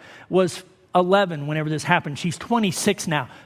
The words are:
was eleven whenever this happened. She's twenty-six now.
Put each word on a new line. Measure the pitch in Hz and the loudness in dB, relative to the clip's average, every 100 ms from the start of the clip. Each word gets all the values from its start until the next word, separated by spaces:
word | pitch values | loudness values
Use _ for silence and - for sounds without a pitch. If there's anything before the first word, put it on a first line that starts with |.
| - - - | -20 -20 -2
was | 180 185 - - _ _ | 2 2 -2 -16 _ _
eleven | 180 180 196 196 151 143 | 2 4 4 2 -2 -4
whenever | 156 151 | -4 -2
this | 156 | -4
happened. | - 175 160 139 | 2 0 0 -6
She's | 175 - | -6 -6
twenty-six | - 233 208 - 214 190 - | -2 0 0 0 0 0 -2
now. | 151 123 - | -2 -4 -12